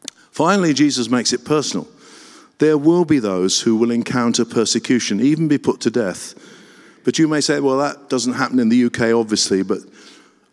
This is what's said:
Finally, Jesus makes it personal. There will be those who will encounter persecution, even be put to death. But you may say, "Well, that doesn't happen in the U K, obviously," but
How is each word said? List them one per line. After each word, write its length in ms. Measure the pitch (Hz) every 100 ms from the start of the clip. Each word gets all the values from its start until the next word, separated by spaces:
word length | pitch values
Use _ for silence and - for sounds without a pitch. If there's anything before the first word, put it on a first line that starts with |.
| - - _
Finally, 420 | - 160 202 175
Jesus 360 | 135 147 123 113
makes 240 | 123 107
it 100 | 120
personal. 420 | - 151 139 95 76 - - - - - - _
There 180 | 151 156
will 260 | 147 175
be 160 | 165 147
those 420 | 107 92 92 -
who 140 | - 110
will 160 | 117
encounter 540 | 117 - 123 120 107 113
persecution, 720 | 120 107 117 - 123 - 101
even 300 | 131 156 160
be 80 | 143
put 240 | - -
to 100 | 120
death. 440 | 120 104 87 - - - - - - - _
But 160 | - -
you 80 | 160
may 140 | 151
say, 180 | 139 143
"Well, 180 | 139 131
that 300 | 143 143 -
doesn't 240 | 131 117
happen 260 | 127 127 127
in 100 | 113
the 80 | 120
U 120 | 120
K, 220 | - 117
obviously," 500 | 117 110 107 - 98
but 200 | 95 104 - - - - _ _ _